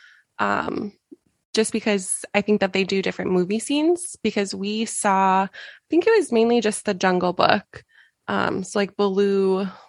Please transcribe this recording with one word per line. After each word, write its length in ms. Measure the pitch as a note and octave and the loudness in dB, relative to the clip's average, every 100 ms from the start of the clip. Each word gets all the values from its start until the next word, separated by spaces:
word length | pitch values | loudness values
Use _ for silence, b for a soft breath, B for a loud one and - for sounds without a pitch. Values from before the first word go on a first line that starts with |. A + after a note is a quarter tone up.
| b b b - | b b b -4
um, 540 | G3+ G2+ - - G#3 - _ - _ _ _ | -2 0 -2 -4 -8 -12 _ -20 _ _ _
just 180 | - A3 | -2 -2
because 540 | A3+ A3 G3+ F#3 - - | -2 0 -2 -2 -8 -4
I 80 | G3+ | -2
think 180 | G3+ G#3 | 2 2
that 140 | F#3+ | 2
they 100 | F#3+ | 0
do 160 | F#3 G3 | 0 0
different 300 | F#3 F3+ F#3 | -2 -4 0
movie 280 | F#3 F3+ A3 | 0 0 -2
scenes, 580 | - C#4+ D#4 F4 - - | -2 0 2 0 -4 -6
because 320 | G#3+ G#3 G3 | -4 -2 -4
we 300 | G3 G3 G#3+ | -4 -6 -4
saw, 600 | A3+ - G#3 F#3+ F#3+ F#3+ | -4 -2 0 2 4 2
I 40 | F#3+ - B B _ | 0 -6 B B _
think 180 | D#4+ A4 | 0 4
it 120 | A4+ | 2
was 140 | C#4+ | 2
mainly 280 | A#3 A3+ A#3+ | 2 4 2
just 240 | G#3+ G#3 | 0 -2
the 100 | - | -4
Jungle 380 | F#3 F#3+ F3+ F3+ | 0 2 2 0
Book. 520 | F3 - G#3+ - - - b b b - | 4 4 4 0 -18 -20 b b b -6
Um, 340 | G3+ - G3 | -2 -2 -2
so, 160 | F#3 G#3 | -4 -4
like, 180 | G3 - | -4 -2
Baloo 720 | G3+ F#3+ G3+ G3 F#3+ F#3+ G3 B | -2 0 0 2 0 0 -4 B